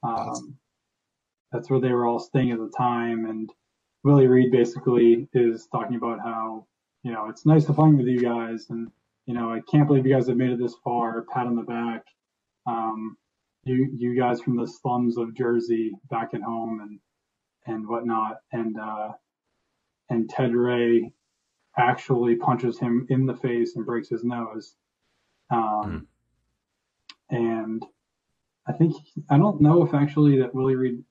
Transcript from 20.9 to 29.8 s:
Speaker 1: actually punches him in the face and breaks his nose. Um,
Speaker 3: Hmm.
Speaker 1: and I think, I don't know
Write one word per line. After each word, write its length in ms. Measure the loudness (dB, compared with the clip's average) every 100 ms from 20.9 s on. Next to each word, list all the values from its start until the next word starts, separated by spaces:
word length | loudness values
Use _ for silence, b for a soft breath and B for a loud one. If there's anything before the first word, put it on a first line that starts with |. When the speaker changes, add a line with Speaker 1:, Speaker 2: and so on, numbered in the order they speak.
| 2 0 _ _ _ _ _ _ -2
Speaker 1:
actually 560 | 0 0 0 0 2
punches 440 | 2 0 0 -2 -4
him 280 | -2 -2 0
in 160 | 0 0
the 100 | -2
face 400 | -4 -2 -2 -4
and 80 |
breaks 240 | -6 -6 -4
his 160 | -6
nose. 520 | -4 -6 -8 -10 -16 _ _ _ _ _ _ _ _
Um, 580 | -2 0 -2 -4 -8 -12 _ _ _ _ _ _ _ _ _ _ -20 _
Speaker 3:
Hmm. 80 | -2
Speaker 1:
and 500 | -2 -2 -6 -8 -10 _ _ _ _ _ _ _ -8
I 60 |
think, 240 | 2 2 0 _ -16 0
I 80 | 4
don't 240 | 4 4
know 240 | 6 6